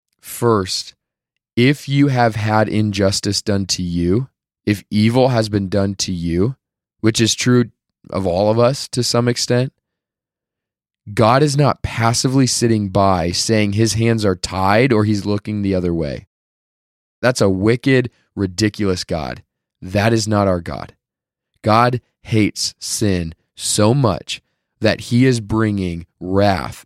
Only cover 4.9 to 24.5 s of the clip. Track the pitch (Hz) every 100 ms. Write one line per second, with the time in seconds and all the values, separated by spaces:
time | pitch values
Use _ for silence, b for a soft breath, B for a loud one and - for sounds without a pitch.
4.9 | 107 110 123 127 120 110 104 95 101 101
5.9 | 95 - 87 85 85 113 135 _ _ _
6.9 | _ 110 110 110 - 127 123 117 _ _
7.9 | _ - 95 95 87 107 113 120 139 -
8.9 | 127 117 120 120 120 - 123 131 _ _
9.9 | _ _ _ _ _ _ _ _ _ _
10.9 | _ - 104 110 131 151 139 135 - -
11.9 | - 113 113 135 135 127 - 120 110 101
12.9 | 101 98 90 85 92 - 110 104 101 113
13.9 | 104 117 113 104 90 - 92 95 107 135
14.9 | 107 107 101 95 101 - 104 98 92 87
15.9 | 85 73 60 - _ _ _ _ _ _
16.9 | _ _ - 120 127 104 95 104 123 135
17.9 | 131 123 _ _ - 98 87 107 - 98
18.9 | 90 - 80 65 62 _ _ _ - 92
19.9 | 98 110 117 107 104 98 90 82 60 50
20.9 | - _ _ _ _ _ _ 107 110 123
21.9 | 127 _ _ - 110 98 - - - -
22.9 | - 107 92 82 - _ - - - 104
23.9 | 139 120 82 - - _